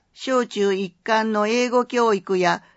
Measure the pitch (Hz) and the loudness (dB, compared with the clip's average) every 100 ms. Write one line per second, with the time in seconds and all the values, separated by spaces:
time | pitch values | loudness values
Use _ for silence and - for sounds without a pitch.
0 | _ - - 254 240 208 202 190 185 - | _ -12 -2 -2 -2 -2 0 0 -4 -8
1 | - 220 220 214 208 240 247 247 240 247 | -2 0 0 0 0 0 0 0 0 0
2 | 226 202 196 185 175 196 - | 2 0 0 0 0 0 -6